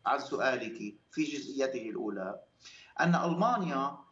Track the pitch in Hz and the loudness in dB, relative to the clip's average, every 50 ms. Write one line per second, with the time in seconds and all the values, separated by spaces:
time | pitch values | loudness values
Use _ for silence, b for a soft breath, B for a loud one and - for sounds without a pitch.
0 | - - 131 139 - - 143 - 117 131 127 113 113 110 113 - 107 104 - - | 0 0 0 0 0 -4 -2 0 2 2 2 2 -2 -6 -8 -8 -8 -10 -10 -12
1 | _ _ - 160 156 143 143 135 123 127 131 135 135 131 131 120 110 110 104 117 | _ _ -4 -2 -2 -2 -2 -6 -8 -6 -2 0 0 0 0 -4 -6 -6 -6 -4
2 | 107 104 98 95 92 92 - - - _ _ B B B B B B B B - | -4 -4 -4 -4 -4 -6 -6 -8 -12 _ _ B B B B B B B B 2
3 | 156 170 175 131 - 170 165 175 208 233 247 220 185 160 139 135 139 143 - - | 4 4 6 4 4 2 2 4 4 4 4 2 0 0 0 0 -2 -2 -4 -6
4 | - _ | -16 _